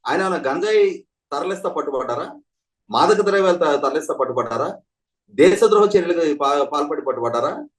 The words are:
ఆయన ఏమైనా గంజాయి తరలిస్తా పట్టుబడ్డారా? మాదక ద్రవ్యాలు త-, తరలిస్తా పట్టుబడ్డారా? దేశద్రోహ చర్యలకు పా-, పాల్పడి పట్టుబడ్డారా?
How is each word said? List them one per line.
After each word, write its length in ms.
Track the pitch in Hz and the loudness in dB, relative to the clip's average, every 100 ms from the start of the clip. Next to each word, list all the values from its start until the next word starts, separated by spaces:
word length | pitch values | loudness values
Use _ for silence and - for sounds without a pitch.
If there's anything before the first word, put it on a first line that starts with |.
| 117 | -2
ఆయన 140 | 160 | -2
ఏమైనా 300 | 175 170 135 | -2 -2 -4
గంజాయి 540 | 151 208 214 196 - _ _ _ | -2 0 2 2 0 _ _ _
తరలిస్తా 380 | 143 175 185 180 | -6 -6 -6 -6
పట్టుబడ్డారా? 680 | - 147 131 120 123 175 294 _ _ _ _ _ | -6 -4 -4 -4 -6 -8 -14 _ _ _ _ _
మాదక 320 | 202 175 202 | 0 2 4
ద్రవ్యాలు 360 | 202 196 190 175 | 2 2 2 2
త-, 240 | 156 139 | 2 0
తరలిస్తా 320 | 135 156 147 | 0 -2 -4
పట్టుబడ్డారా? 680 | 135 131 123 117 117 151 - _ _ _ _ _ | -4 -2 -2 -4 -4 -6 -8 _ _ _ _ _
దేశద్రోహ 600 | - 175 196 220 208 208 | 4 4 6 4 6 4
చర్యలకు 480 | 196 170 170 160 143 | 2 0 0 0 0
పా-, 260 | 139 143 | 0 0
పాల్పడి 380 | 139 147 147 156 | -2 -2 -4 -4
పట్టుబడ్డారా? 680 | 131 123 117 117 139 254 294 | -6 -4 -4 -2 -4 -6 -14